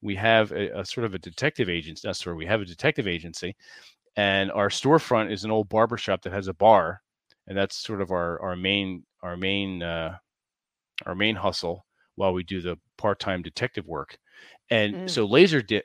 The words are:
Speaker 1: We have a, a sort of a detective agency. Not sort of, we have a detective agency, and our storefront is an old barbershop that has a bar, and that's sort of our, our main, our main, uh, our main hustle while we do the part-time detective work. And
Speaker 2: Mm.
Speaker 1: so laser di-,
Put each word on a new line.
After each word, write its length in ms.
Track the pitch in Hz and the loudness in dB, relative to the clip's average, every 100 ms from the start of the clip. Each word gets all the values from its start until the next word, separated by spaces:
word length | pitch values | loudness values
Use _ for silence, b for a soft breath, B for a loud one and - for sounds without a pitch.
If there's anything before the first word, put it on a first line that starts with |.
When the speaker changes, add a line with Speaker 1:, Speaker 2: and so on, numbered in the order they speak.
Speaker 1:
We 140 | 104 98 | -8 0
have 360 | 110 113 107 | 4 6 4
a, 260 | - 101 98 | 0 -4 -4
a 60 | 92 | -8
sort 200 | - 113 | -6 -6
of 80 | |
a 60 | 92 | -6
detective 500 | 90 - 143 - 95 | -12 -4 -4 -2 -2
agency. 380 | 85 80 78 107 | -2 -6 -10 -8
Not 80 | 92 | -6
sort 180 | 90 | -6
of, 40 | 82 | -8
we 100 | 82 | -2
have 140 | 110 | -2
a 40 | 92 | -4
detective 420 | 85 143 - 101 | -4 -2 -2 -2
agency, 480 | 85 82 - 90 - B B B B _ - | -4 -6 -10 -10 -10 B B B B _ 0
and 340 | 101 98 98 | 2 2 0
our 160 | - 101 | 0 0
storefront 640 | - 131 156 - 113 101 | 2 4 4 4 0 0
is 140 | 98 110 | -4 -2
an 60 | |
old 180 | 110 101 | -2 0
barbershop 520 | 110 113 117 - 95 | 2 2 2 -2 -2
that 120 | - | -2
has 160 | 98 95 | -6 -6
a 40 | |
bar, 480 | 87 107 104 82 95 _ _ _ _ - | 4 8 8 6 -4 _ _ _ _ -6
and 100 | 98 | -2
that's 200 | 98 - | -2 -2
sort 240 | - 101 | -8 -6
of 100 | 92 | -2
our, 300 | 90 85 85 | -2 -2 -4
our 160 | 92 90 | -6 -2
main, 480 | 95 101 95 87 - _ | 0 2 0 -6 -12 _
our 140 | 90 87 | -10 -4
main, 440 | 95 98 98 90 | -2 0 -2 -4
uh, 360 | 85 82 80 92 _ _ _ _ _ _ _ - - | -4 -4 -6 -8 _ _ _ _ _ _ _ -12 -8
our 100 | 90 | -2
main 200 | 107 101 | 0 0
hustle 500 | 95 - 85 87 - _ _ - | -2 -2 -6 -8 -12 _ _ -2
while 180 | 95 | 0
we 100 | 92 | 0
do 180 | 87 95 | -4 -6
the 160 | 87 82 _ - | -6 -8 _ -4
part-time 440 | 107 98 - 90 | -2 -2 -2 -4
detective 460 | 82 - 123 - 73 | -6 -6 -6 -6 -8
work. 300 | 78 69 - b b b b - | -10 -10 -16 b b b b 0
And 260 | 113 107 95 | 2 2 -2
Speaker 2:
Mm. 140 | 92 | -4
Speaker 1:
so 160 | 120 104 | 0 4
laser 360 | 131 196 151 | 6 6 6
di-, 200 | 104 107 | 0 -2